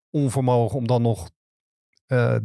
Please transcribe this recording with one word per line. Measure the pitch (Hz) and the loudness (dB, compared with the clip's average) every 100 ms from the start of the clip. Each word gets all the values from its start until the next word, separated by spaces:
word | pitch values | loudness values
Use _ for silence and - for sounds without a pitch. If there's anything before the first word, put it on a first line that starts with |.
| _ | _
onvermogen | 156 139 123 127 123 117 131 | -2 -2 0 0 2 0 -2
om | 117 | -2
dan | 123 | 0
nog, | 117 101 82 - _ _ _ _ _ _ - | 0 -2 -8 -20 _ _ _ _ _ _ -2
eh, | 127 120 117 | 0 2 0